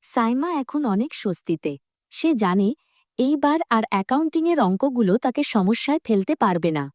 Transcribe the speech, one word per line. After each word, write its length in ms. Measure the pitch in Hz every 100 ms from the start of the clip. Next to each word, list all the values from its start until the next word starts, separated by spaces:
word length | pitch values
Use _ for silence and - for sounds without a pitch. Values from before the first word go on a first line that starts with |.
সাইমা 440 | - - 226 247 330
এখন 280 | 330 262 294
অনেক 260 | 285 196 277
স্বস্তিতে। 580 | - 214 175 - 339 156 139 _ _ _
সে 180 | - 320
জানে, 340 | 277 202 185 196 294 _ _ _ _
এইবার 400 | 254 294 285 311 330
আর 140 | 226
অ্যাকাউন্টিংয়ের 760 | 220 202 190 269 320 330 320 339
অঙ্কগুলো 520 | 202 190 277 247 208 208
তাকে 240 | 262 247
সমস্যায় 560 | 294 220 185 233 - 302
ফেলতে 300 | - 214 190 302
পারবে 340 | 220 180 170
না। 140 | 156 139